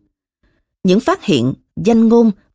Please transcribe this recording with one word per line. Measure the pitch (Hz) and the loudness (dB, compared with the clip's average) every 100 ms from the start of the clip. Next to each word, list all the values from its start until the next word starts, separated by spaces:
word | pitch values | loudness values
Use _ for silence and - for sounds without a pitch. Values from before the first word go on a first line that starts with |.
| _ _ _ _ _ _ _ _ | _ _ _ _ _ _ _ _
Những | 190 190 | -2 -2
phát | 285 381 | 0 -4
hiện, | - 147 123 135 _ - | -2 -2 -2 -6 _ -8
danh | 170 226 226 | -2 0 2
ngôn | 233 226 196 _ | 2 2 -2 _